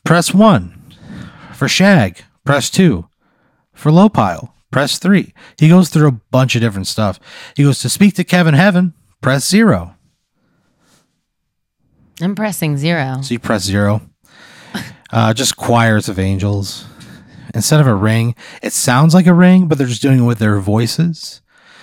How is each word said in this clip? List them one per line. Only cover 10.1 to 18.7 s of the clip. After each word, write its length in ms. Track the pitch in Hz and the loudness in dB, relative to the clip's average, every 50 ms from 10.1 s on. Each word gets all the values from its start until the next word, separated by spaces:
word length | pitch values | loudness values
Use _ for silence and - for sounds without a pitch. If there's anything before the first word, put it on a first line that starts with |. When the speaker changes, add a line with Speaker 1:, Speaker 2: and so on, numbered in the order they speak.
| _ _ _ _ _ _ _ _ _ _ _ _ _ _ _ _ _ _ _ _ _ _ _ _ _ _ _ _ _ _ _ _ _ _ _ _ _ _ _ _ _ - | _ _ _ _ _ _ _ _ _ _ _ _ _ _ _ _ _ _ _ _ _ _ _ _ _ _ _ _ _ _ _ _ _ _ _ _ _ _ _ _ _ -8
Speaker 2:
I'm 120 | 165 190 202 | -6 -6 -4
pressing 420 | 190 214 214 180 - 165 151 147 | -4 -6 -8 -6 -6 -6 -4 -4
zero. 440 | 139 147 170 170 160 135 131 131 135 | -4 -4 -4 -2 -4 -4 -6 -6 -8
Speaker 1:
So 100 | 135 135 | -6 -8
you 60 | 123 113 | -8 -8
press 240 | - - 113 101 | -4 -4 -4 -4
zero. 400 | 92 101 95 101 104 101 104 107 - - _ _ _ _ _ - - - - - - - - - - - - _ _ - | -4 -2 -2 0 0 0 -2 -2 -6 -12 _ _ _ _ _ -20 -20 -20 -20 -20 -20 -16 -14 -14 -14 -14 -20 _ _ -6
Uh, 220 | - 117 113 110 | -2 -2 0 0
just 240 | 110 113 135 - - | -2 -2 -4 -6 -6
choirs 500 | - - - 117 117 113 113 107 107 - 110 | -6 -4 -2 0 2 2 2 0 0 -2 -4
of 100 | 95 95 | -6 -4
angels. 680 | 95 95 98 95 101 101 101 101 98 - - - - - - - - - - - - _ - - - - - | -4 -4 -2 -2 -4 -4 -4 -4 -6 -10 -12 -16 -20 -20 -20 -20 -20 -20 -20 -20 -20 _ -20 -20 -20 -10 -8
Instead 260 | 113 - - 156 151 | -6 -2 0 2 2
of 60 | 147 | 4
a 80 | 127 107 | 2 2
ring, 400 | 95 104 110 113 113 113 120 117 _ - - - - | 0 0 0 0 0 -2 -4 -6 _ -14 -20 -20 -12
it 120 | - - | -12 -8